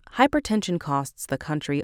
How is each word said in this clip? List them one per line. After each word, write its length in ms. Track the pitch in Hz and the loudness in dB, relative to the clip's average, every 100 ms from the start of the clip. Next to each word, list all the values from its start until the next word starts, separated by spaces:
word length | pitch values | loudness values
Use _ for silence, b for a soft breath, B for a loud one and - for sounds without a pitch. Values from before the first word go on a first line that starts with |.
| - - | -6 4
hypertension 600 | 277 302 - 214 185 175 | 4 4 0 0 0 -2
costs 480 | - 139 143 - - | 0 -2 -2 -8 -6
the 100 | 135 | -6
country 460 | - 151 - 143 | -2 -4 -2 -2